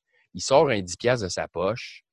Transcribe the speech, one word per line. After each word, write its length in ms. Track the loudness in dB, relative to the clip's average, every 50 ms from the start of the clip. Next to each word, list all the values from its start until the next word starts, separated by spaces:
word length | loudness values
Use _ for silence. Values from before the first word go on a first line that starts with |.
| _ _ _ _ _ _ -12
Il 80 | -8
sort 260 | -2 4 4 4 6 4
un 140 | 2 -2
dix 140 | -4 -6 -8
piastres 280 | -2 0 0 0 0 -2
de 60 | -4
sa 180 | -4 -6 -8 -6
poche. 560 | -4 -2 -2 -2 -2 -4 -8 -16 -18 -20 _ _